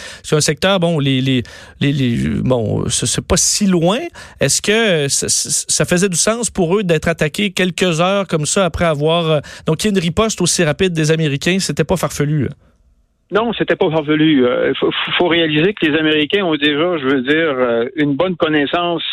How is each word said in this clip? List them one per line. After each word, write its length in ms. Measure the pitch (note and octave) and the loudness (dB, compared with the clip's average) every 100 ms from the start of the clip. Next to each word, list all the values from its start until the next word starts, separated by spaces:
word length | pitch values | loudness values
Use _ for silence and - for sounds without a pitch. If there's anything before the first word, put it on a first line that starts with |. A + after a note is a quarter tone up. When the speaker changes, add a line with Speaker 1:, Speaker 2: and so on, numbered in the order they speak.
| - - | -18 -16
Speaker 1:
c'est 140 | - D#3 | -2 0
un 60 | |
secteur, 380 | D#3 D3 F#3 G3 | 0 0 2 2
bon, 180 | E3+ D#3+ | 2 0
les, 240 | C#3 C3 | 2 2
les, 220 | C3 B2+ - - - - | 2 0 -2 -12 -14 -2
les, 120 | C#3+ | 0
les, 500 | C#3 B2+ A#2 C#3 G#2 | 2 0 0 -2 0
bon, 420 | G#2 B2 G#2 G#2 - | 0 0 0 -2 -2
c'est, 180 | - B2 | -2 -2
c'est 200 | - - | -4 0
pas 120 | F#3 | 0
si 280 | - - G3 | 0 0 2
loin. 340 | F3 E3+ A#3+ E4+ - - - | 2 2 0 -4 -14 -16 -4
Est-ce 220 | C#3 - | -2 0
que, 460 | - G#3+ A3 D#3+ C#3 | 0 2 2 2 0
euh, 20 | |
ça, 220 | - C3 | -2 -2
ça, 180 | - A#2+ - - | -2 -2 -4 -2
ça 180 | - D#3 | -2 0
faisait 240 | F3 G3+ | 2 2
du 80 | E3 | 0
sens 320 | G#3+ A#3 A3+ | 0 0 -2
pour 260 | - E3 G3+ | -2 0 2
eux 60 | |
d'être 260 | F#3 D#3 E3+ | 2 0 0
attaqués 440 | E3 D#3 - G#3 | -2 -2 -2 -2
quelques 500 | F#3 F#3 - F#3 D#3 | -2 -2 0 0 2
heures 240 | F3+ G3+ F#3+ | 0 0 -2
comme 180 | D#3+ | -2
ça 220 | D3 G3 F3 | 0 0 0
après 180 | - | 0
avoir, 460 | E3+ C#3+ D#3 E3+ D#3+ | 0 2 0 2 2
euh, 100 | D3+ - - - | 0 -2 -12 -8
donc 160 | D#3+ | -4
il 40 | G#3+ | 0
y 20 | |
a 40 | |
une 120 | G3 | 0
riposte 380 | E3+ G3+ A3 - | 0 0 -2 0
aussi 200 | F3 - | 0 0
rapide 280 | D3+ D3 F#3+ | 0 2 0
des 180 | D#3+ D3+ | 0 0
Américains, 480 | D#3+ D#3 C#3 F3 F#3+ | 0 0 0 0 0
c'était 260 | - D3 | -2 -2
pas 120 | D#3 F#3 | -2 -2
farfelu, 480 | D3+ - D3 D3+ | -2 -2 -2 0
là ? 60 | A#2 - _ _ _ _ _ _ - | -2 -6 _ _ _ _ _ _ -4
Speaker 2:
Non, 240 | G3 A#3 | -2 0
c'était 220 | - D3 E3 | -2 -2 0
pas 140 | F#3 | 0
farfelu. 540 | D#3+ D3 D3+ D#3 C#3+ | 0 2 4 4 6
Euh, 300 | B2 A#2 A#2+ | 4 2 0
faut, 160 | - E3 - - - | 0 -2 -2 -2 0
faut 120 | F3 | 2
réaliser 440 | E3+ E3 D3+ F#3 | 2 2 2 0
que 140 | G#3+ D#3+ | 0 0
les 100 | D#3 | 2
Américains 480 | D#3 D#3 D3 G3 | 2 2 0 0
ont 120 | F3+ D3+ | 0 0
déjà, 420 | D3 C#3+ F3+ E3+ | 0 0 0 0
je 60 | C3 | 0
veux 160 | C#3 | 0
dire, 260 | B2+ D#3 E3 C3 | 2 0 0 0
euh, 280 | B2+ A#2 A#2+ D#3 | 0 0 -2 -2
une 180 | D3 | 0
bonne 220 | C#3 F#3 F3 | 0 -2 0
connaissance, 680 | D#3+ D3+ C#3 F3 F3 E3 - | 0 0 0 -2 -2 -2 -4